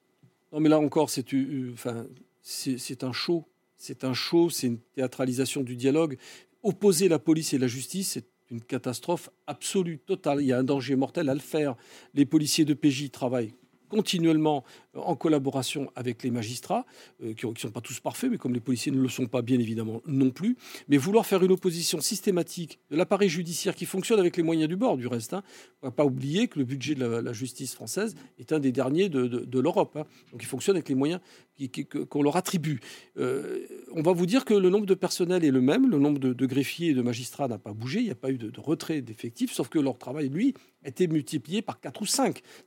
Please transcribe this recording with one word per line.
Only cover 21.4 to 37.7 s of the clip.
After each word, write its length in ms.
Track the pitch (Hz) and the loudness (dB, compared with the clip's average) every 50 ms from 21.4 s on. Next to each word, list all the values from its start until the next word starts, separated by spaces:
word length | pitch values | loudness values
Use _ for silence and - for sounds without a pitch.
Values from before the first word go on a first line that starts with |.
| 185 | 6
une 80 | 185 | 6
opposition 480 | 185 180 - 185 160 170 160 - 180 160 | 4 4 2 0 -2 0 -2 -2 -2 -2
systématique 800 | - - 214 - - 220 180 175 160 - - 175 165 - - - _ - | -2 -4 -4 -2 0 0 0 0 0 -2 -6 -10 -10 -10 -12 -18 _ -4
de 60 | 143 | 0
l'appareil 340 | 165 180 - 208 185 208 185 | 0 2 2 2 4 4 2
judiciaire 460 | 151 180 170 170 160 - - 185 156 | 2 0 -4 -6 -6 -4 -4 -4 -4
qui 100 | - 175 | -4 -6
fonctionne 340 | - - 190 175 - 233 208 | -6 -4 -4 0 2 4 4
avec 160 | 180 170 - | 4 4 2
les 40 | 180 | 2
moyens 260 | 165 160 165 160 156 | 2 2 2 2 2
du 100 | 156 180 | 0 0
bord, 200 | 196 254 240 165 | 0 0 0 0
du 80 | 127 120 | 0 -2
reste, 260 | 127 127 113 110 - 175 | -2 -4 -4 -4 -6 -8
hein. 100 | 196 - - - - - - _ _ | -8 -8 -12 -18 -20 -20 -20 _ _
On 60 | 143 | -10
va 40 | 131 | -4
pas 140 | - - 147 | 0 2 2
oublier 420 | 135 127 135 131 143 160 202 247 | 2 2 -2 -4 -2 0 0 0
que 120 | - - 151 | 0 0 -2
le 60 | 131 | -4
budget 300 | 120 139 135 117 151 151 | -4 -4 -4 -4 -4 -2
de 60 | 131 127 | -2 -2
la, 160 | 117 113 117 | 0 -2 -2
la 120 | 117 120 117 | -2 -4 -6
justice 420 | 107 131 120 - - 135 123 - | -8 -8 -10 -10 -10 -10 -10 -10
française 400 | - 120 113 - 185 220 220 - - - - _ - | -12 -12 -8 -4 -4 -4 -4 -6 -10 -18 -20 _ -18
est 140 | 123 - 160 | -6 -2 0
un 60 | 156 | 0
des 120 | 135 131 | 2 2
derniers 380 | 120 139 123 131 147 170 202 196 | 2 2 0 2 2 2 2 2
de, 180 | 143 127 123 | 2 0 0
de, 120 | 120 123 117 | 0 -2 -4
de 200 | 120 123 123 131 | -4 -2 0 2
l'Europe, 360 | 123 170 180 202 151 - - | 2 2 2 2 0 0 -2
hein. 80 | 151 151 - _ - _ _ | -8 -10 -12 _ -20 _ _
Donc 100 | - 117 | -16 -14
il 60 | 107 | -10
fonctionne 300 | - 135 123 - 196 196 | -8 -8 -2 0 2 2
avec 120 | 165 - - | 2 0 0
les 60 | 135 | 0
moyens 240 | 131 139 151 175 180 - - - - _ _ _ | 2 2 0 0 -4 -8 -14 -20 -20 _ _ _
qui, 140 | - 139 120 | -10 -10 -8
qui, 160 | - 147 147 | -8 -8 -8
que, 140 | - - 143 | -6 -6 -8
qu'on 240 | - - - 147 143 | -6 -4 0 2 2
leur 120 | 143 143 | 2 2
attribue. 440 | 180 - - - 170 143 156 143 120 - - - - - _ - | 2 0 0 -2 -2 0 -2 -4 -4 -6 -12 -20 -20 -20 _ -6
Euh, 500 | 139 131 123 131 139 - - 123 - - - - - - - | -4 -2 -2 -2 -4 -4 -6 -8 -8 -8 -10 -14 -16 -16 -8
on 100 | - 165 | -6 0
va 120 | 151 175 185 | 2 2 2
vous 120 | 170 185 | 2 2
dire 180 | 170 233 269 - | 2 2 2 2
que 120 | - 208 | 4 4
le 160 | 202 185 180 | 4 6 6
nombre 160 | 190 214 208 | 4 4 2
de 80 | 185 185 | 2 0
personnel 480 | - 185 170 - - 180 170 185 180 160 | 0 0 -2 -2 -2 0 0 2 4 4
est 80 | 143 | 4
le 100 | 131 131 | 6 6
même, 260 | 127 135 170 254 269 | 6 6 6 6 4
le 120 | 254 175 143 | 4 4 4
nombre 180 | 139 147 147 | 4 4 4
de, 160 | 139 135 131 123 | 2 0 0 0
de 120 | 120 131 | 0 0
greffiers 420 | 123 131 143 131 - - 165 170 165 | 0 2 0 0 -2 -4 -2 0 0
et 40 | 139 | 2
de 60 | 127 120 | 2 0
magistrats 440 | 123 117 117 123 - - - 143 | 0 -2 -4 -6 -10 -6 -4 -4
n'a 120 | 120 110 101 | -4 -4 -6
pas 140 | - 107 | -10 -10